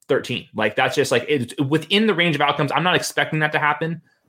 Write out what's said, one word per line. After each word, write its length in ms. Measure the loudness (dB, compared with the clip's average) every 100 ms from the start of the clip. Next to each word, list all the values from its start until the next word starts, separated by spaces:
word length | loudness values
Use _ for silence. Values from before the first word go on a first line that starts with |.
| -2
thirteen. 400 | -2 -2 -8 -8 -2
Like, 200 | -2 0
that's 200 | 0 0
just, 160 | 2
like, 140 | 0 2
it's 260 | -2 -2 -4
within 480 | -2 -2 0 2 2
the 80 | 2
range 180 | 2
of 80 | 2
outcomes. 300 | 0 0 0
I'm 100 | 0
not 120 | 2 0
expecting 440 | 0 -2 -2 0
that 120 | -2
to 80 | 0
happen, 420 | 0 0 -4 -6 -12 _